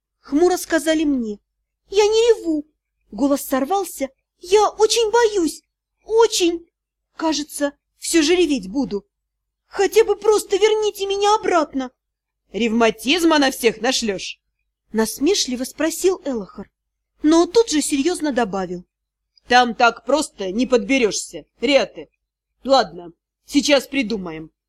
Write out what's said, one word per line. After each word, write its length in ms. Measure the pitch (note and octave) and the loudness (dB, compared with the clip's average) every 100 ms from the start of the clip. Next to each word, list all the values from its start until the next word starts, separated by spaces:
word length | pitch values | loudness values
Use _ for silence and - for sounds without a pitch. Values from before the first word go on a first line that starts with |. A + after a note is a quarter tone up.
| _ _ | _ _
хмуро 360 | - C#4+ F4+ F4 | -4 2 2 0
сказали 480 | - D#4+ D4 D#4+ | -2 -2 0 0
мне. 340 | D#4 C4+ A3 G#3 _ _ _ _ _ | 0 -2 -4 -10 _ _ _ _ _
"Я 160 | G4 G#4 | 0 2
не 140 | A4 A#4 | 4 4
реву!" 380 | G4+ E4 D#4 D4 _ _ _ _ | 2 0 -4 -6 _ _ _ _
Голос 320 | G3+ C#4 C#4 | -4 -2 -2
сорвался. 680 | - C4 C4+ G4 F#4 - C4+ - _ _ | -2 -4 -2 -4 -4 -8 -10 -10 _ _
"Я 320 | F4 G4+ G4+ | 0 2 2
очень 400 | - A4 A4 A4 | 2 0 2 2
боюсь! 520 | A#4 A#4 G#4 D#4+ - _ _ _ _ | 2 2 2 -2 -4 _ _ _ _
Очень! 640 | - A4 A4 - F4 E4+ - _ _ _ _ _ | -2 2 2 2 -2 -2 -10 _ _ _ _ _
Кажется, 560 | D#4+ C#4+ D4 - C#4+ - _ _ | -4 -4 -6 -6 -6 -6 _ _
все 240 | - E4 | -2 0
же 120 | D4 | 2
реветь 360 | F4+ E4+ C4+ F#3 | 2 2 0 -4
буду! 360 | A#3+ A#3 G3+ - _ _ _ _ _ _ | -6 -4 -6 -10 _ _ _ _ _ _
Хотя 380 | - F#4+ G4+ | -2 2 4
бы 120 | G#4 G4 | 2 2
просто 400 | G4+ G#4 - F#4+ | 2 0 0 2
верните 500 | G#4+ G#4+ G#4+ G4 G4 | 2 2 -2 -4 -6
меня 280 | G4 G4+ | 0 2
обратно!" 560 | G#4+ F#4+ F4+ D4 C4+ B3+ - _ _ _ _ _ | 2 2 0 -2 -4 -8 -12 _ _ _ _ _
"Ревматизма 840 | G3 A#3 A3 A3+ A3 A#3+ E4+ E4 D#4 | -4 -2 2 2 0 -2 2 4 4
на 120 | C4+ | 2
всех 300 | C4 A3+ F3+ | 2 -2 0
нашлешь?" 600 | A3+ C4 A3+ F#3+ - - _ _ _ _ _ | -2 -2 -4 -6 -10 -16 _ _ _ _ _
насмешливо 720 | G#3+ A3 - C#4+ G4+ - B3 | -4 -4 -2 0 0 -2 -6
спросил 560 | B3+ - D#4 D#4+ F4+ F4+ | -8 -4 -4 0 0 0
Элохар, 460 | C#4+ A#3+ F#3 - G3 _ _ _ _ _ | -6 -8 -10 -16 -20 _ _ _ _ _
но 240 | D4+ E4 F4 | 2 4 4
тут 240 | A#4 A4+ | 2 2
же 120 | D4+ | 0
серьезно 500 | - C#4+ C#4 F4+ G4 | -2 -2 -2 -2 -4
добавил. 520 | B3 A#3 G3 F#3 F3+ - _ _ _ _ _ _ | -2 -2 -4 -6 -10 -14 _ _ _ _ _ _
"Там 260 | B3 B3 | 2 2
так 300 | A3 A#3 A3+ | 2 0 0
просто 460 | - C#4+ - - F#3+ | -2 -2 -2 -8 -8
не 140 | G3 B3+ | -4 0
подберешься, 800 | B3 G3 A#3+ G#3+ - - D#3+ - _ | 0 0 0 0 -2 -10 -16 -18 _
Риате! 480 | A#3+ C4+ G3 - C#3+ _ _ _ _ _ | 0 0 0 -8 -20 _ _ _ _ _
Ладно, 480 | A#3+ C4+ F#3+ E3+ F3 _ _ _ _ | 0 2 2 -6 -20 _ _ _ _
сейчас 400 | C#4+ C4+ C#4 - | -4 2 0 0
придумаем!" 640 | C4+ G#3+ G#3+ F3+ D#3+ D#3+ _ | -6 -4 -6 -8 -12 -16 _